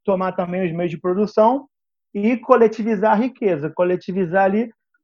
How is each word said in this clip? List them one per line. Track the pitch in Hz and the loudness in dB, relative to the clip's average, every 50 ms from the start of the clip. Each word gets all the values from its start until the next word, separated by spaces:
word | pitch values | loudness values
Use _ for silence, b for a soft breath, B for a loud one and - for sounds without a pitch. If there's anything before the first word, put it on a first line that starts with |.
| _ | _
tomar | 208 196 185 185 185 185 | -2 -2 -2 -2 -4 -4
também | - 180 175 180 185 190 | -4 -6 -4 -4 -4 -4
os | 170 160 | -4 -2
meios | 170 175 175 | -4 -4 -4
de | 175 160 | -6 -6
produção | - 180 180 196 208 202 - 226 214 226 262 285 277 - _ _ _ _ _ _ _ _ - | -4 -4 -2 -2 -2 0 2 4 4 4 2 0 -4 -10 _ _ _ _ _ _ _ _ -6
e | 202 202 226 262 | -2 0 0 0
coletivizar | - - - 254 233 226 220 226 - 202 226 226 185 214 214 220 | 0 2 2 4 6 6 4 2 0 -4 -4 -2 0 2 2 2
a | |
riqueza, | 202 247 254 254 _ 247 196 175 143 143 156 - | 2 0 -2 -4 _ -2 -2 -2 -2 -4 -6 -2
coletivizar | - 180 180 180 180 - - 180 196 190 160 170 190 196 | -2 0 0 0 -2 -4 -6 -4 -4 -4 0 0 0 2
ali | 190 190 214 240 226 - _ _ _ _ _ | 2 2 0 -2 -4 -8 _ _ _ _ _